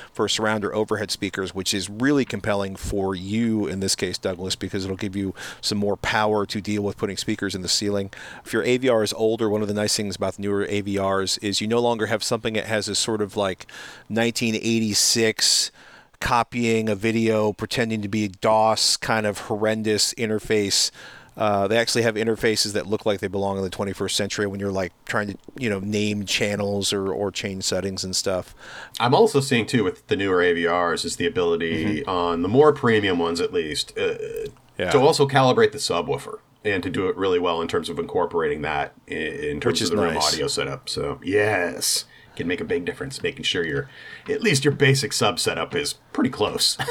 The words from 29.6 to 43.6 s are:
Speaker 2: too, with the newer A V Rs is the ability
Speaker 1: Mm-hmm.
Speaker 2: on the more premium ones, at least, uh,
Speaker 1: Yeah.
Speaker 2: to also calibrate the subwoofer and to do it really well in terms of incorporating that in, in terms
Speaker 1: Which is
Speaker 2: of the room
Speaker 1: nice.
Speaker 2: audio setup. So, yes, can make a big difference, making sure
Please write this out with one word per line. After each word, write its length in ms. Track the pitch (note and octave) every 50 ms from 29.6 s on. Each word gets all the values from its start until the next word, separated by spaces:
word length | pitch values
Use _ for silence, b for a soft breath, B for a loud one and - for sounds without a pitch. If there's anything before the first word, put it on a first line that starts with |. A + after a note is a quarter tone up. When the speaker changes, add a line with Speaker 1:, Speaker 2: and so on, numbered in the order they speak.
| G#2
Speaker 2:
too, 180 | - - A#2+ G2
with 200 | F2+ - - - -
the 80 | G#2+
newer 260 | F#2+ G2 G2 F#2 F2+ F2+
A 100 | F2+ E2+
V 140 | E2+ E2+
Rs 380 | E2 F2 F2 F2 E2+ D#2+ D#2 -
is 100 | E2 -
the 120 | - F2 E2+
ability 720 | D#2+ F2+ F2 E2+ E2+ D#2+ E2 E2 E2 D#2+ D#2+ G#2 G#2 D2+
Speaker 1:
Mm-hmm. 100 | - F#2+
Speaker 2:
on 320 | F#2 F2+ F2 F2 E2+ E2+ F2
the 60 | F#2+
more 240 | A2 C3+ D3+ D3+ C#3
premium 480 | - - A#2+ A2+ G#2+ G2 G2 F2+ F2
ones, 200 | E2 E2+ E2+ E2
at 120 | F2 - -
least, 440 | F2 D#2+ D2+ D2+ - - - -
uh, 200 | - A#4+ - - - - - - - - - - - _ _ - -
Speaker 1:
Yeah. 120 | - -
Speaker 2:
to 80 | - -
also 300 | C3 D#3 D#3 - C#3+ C3+
calibrate 440 | C3+ C3+ C3 B2+ A#2+ A#2 A2+ G#2+ -
the 60 | -
subwoofer 600 | - - F2 F2 E2 D#2+ - C#2 - - - - _ _ _ _ -
and 180 | G#2+ G2 F#2 E2+
to 60 | F#2+
do 160 | E2+ G2+ F#2+ F#2
it 80 | F2+
really 220 | F#2 F#2+ F#2+ F2+ F2
well 220 | F2 F2 E2 E2
in 80 | E2 E2
terms 200 | - F2 D#2+ E2
of 80 | E2 E2
incorporating 640 | E2 C#2+ - F2+ E2+ E2 - E2 D#2+ D2 D2 D#2 D2
that 320 | D#2 D2+ D2 D2 - - _ -
in, 120 | - E2 D#2+
in 420 | D#2+ D#2 D#2 - - - D2 -
terms 140 | - A#2+ -
Speaker 1:
Which 80 | - A2+
is 80 | -
Speaker 2:
of 60 | -
the 60 | - F2
room 120 | E2+ D#2+
Speaker 1:
nice. 180 | D#2 D2+ D2+ D2
Speaker 2:
audio 140 | D#2+ C#2+ C#2+
setup. 400 | - - D2 C#2+ C#2 C#2 - -
So, 320 | - D2+ C#2+ C#2+ C2+ B1+ A#1+
yes, 840 | E2+ F#2+ G#2 G#2 G#2+ G#2 F2+ F2 E2 - - - - - - - B B B B B B
can 100 | - -
make 140 | E2+ F2 -
a 40 | -
big 200 | - - - -
difference, 360 | F2 E2+ - - C#2 - - -
making 220 | E2+ - - D#2
sure 200 | - - F2+